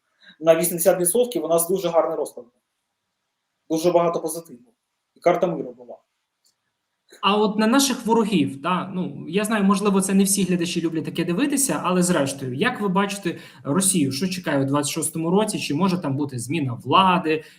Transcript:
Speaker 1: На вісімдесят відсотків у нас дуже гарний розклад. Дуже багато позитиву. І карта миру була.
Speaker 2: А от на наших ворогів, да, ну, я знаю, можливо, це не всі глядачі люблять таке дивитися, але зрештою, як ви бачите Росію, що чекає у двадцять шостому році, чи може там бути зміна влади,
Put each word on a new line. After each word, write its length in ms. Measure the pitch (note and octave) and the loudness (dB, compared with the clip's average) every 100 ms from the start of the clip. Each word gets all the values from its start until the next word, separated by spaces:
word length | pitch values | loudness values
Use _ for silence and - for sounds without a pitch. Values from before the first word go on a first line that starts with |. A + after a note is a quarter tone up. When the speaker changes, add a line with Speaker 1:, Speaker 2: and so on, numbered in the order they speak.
| _ _ - _ | _ _ -20 _
Speaker 1:
На 160 | D#3+ E3 | 2 4
вісімдесят 440 | F3 E3+ F#3+ F3 | 2 0 2 2
відсотків 440 | F3 A#3 B3 E3 | 0 0 0 -2
у 40 | D#3 | 0
нас 200 | E3+ - | 0 0
дуже 220 | F#3+ E3+ | -2 0
гарний 280 | E3 D#3 D#3 | 0 0 -4
розклад. 280 | C#3+ - - _ _ _ _ _ _ _ _ _ _ _ _ | -8 -10 -20 _ _ _ _ _ _ _ _ _ _ _ _
Дуже 220 | D#3+ F3 | 0 4
багато 300 | E3+ E3+ - | 4 2 0
позитиву. 380 | D#3+ E3 - B2 _ _ _ _ _ _ | -6 -8 -12 -20 _ _ _ _ _ _
І 40 | |
карта 280 | B3+ C4 F3+ | 0 2 0
миру 260 | D3+ C3 A#2+ | -2 -8 -12
була. 200 | A#2+ - _ _ _ _ _ _ _ _ _ _ _ - | -20 -20 _ _ _ _ _ _ _ _ _ _ _ -2
Speaker 2:
А 160 | F#3+ G#3 | 0 2
от 200 | G#3+ G#3 | 2 2
на 100 | A3 | 2
наших 380 | C4+ C4+ A#3+ G3+ | 4 2 -2 0
ворогів, 560 | A3+ G#3 F3 B2+ - | 2 2 2 0 -2
да, 300 | E3 F3+ - F#3 | -4 -4 -4 -6
ну, 300 | D#3+ C3+ D3+ | -8 -8 -4
я 160 | F#3 | -2
знаю, 200 | G#3+ A3 | 0 2
можливо, 380 | G3 G3 G#3 F#3+ | 2 4 2 2
це 120 | F#3+ | 2
не 100 | G3 | 2
всі 200 | G3 - | 4 2
глядачі 380 | F3+ E3+ E3+ F3 | 0 0 0 -2
люблять 240 | D#3+ D#3+ D3+ | -2 -4 -6
таке 200 | C#3+ D#3+ | -4 -2
дивитися, 560 | F3 D4 C#4 - D3+ | 0 0 0 0 -2
але 200 | E3+ F#3 | 0 2
зрештою, 500 | F3+ E3 C#3 - C3 | 2 2 0 -4 -8
як 280 | B2+ A#3 B3 | -2 -2 0
ви 60 | G#3 | -2
бачите 520 | F#3 G3 - F3 D3+ - - | 0 0 -4 -6 -8 -14 -12
Росію, 480 | - F3+ G3 F3+ C3 | -2 0 2 2 0
що 160 | - F#3+ | 0 -4
чекає 340 | - E3 C#3 | -4 -2 -2
у 40 | C3+ | 0
двадцять 260 | D3 C#3+ | 0 -2
шостому 400 | E3 D#3 E3 E3 | -4 -4 -4 0
році, 280 | F#3+ G#3+ D#3 | 2 0 -4
чи 140 | - | -4
може 280 | D3 F#3+ F3 | 0 0 0
там 160 | C#3+ C3+ | -2 -4
бути 220 | C#3 B2 | -4 -6
зміна 400 | A2+ E3 C3 A2+ | -4 -4 -4 -6
влади, 600 | B2 E3+ F#3+ F3 D#3 D#3 - | 0 2 4 2 0 -4 -6